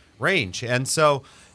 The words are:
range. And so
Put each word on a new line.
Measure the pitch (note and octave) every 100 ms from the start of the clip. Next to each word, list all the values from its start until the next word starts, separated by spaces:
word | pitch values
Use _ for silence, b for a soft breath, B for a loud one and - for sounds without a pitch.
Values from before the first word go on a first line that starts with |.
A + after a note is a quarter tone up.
| _ -
range. | D3 F#3+ G2 -
And | A#2 B2 C3
so | - D3+ C#3 b b b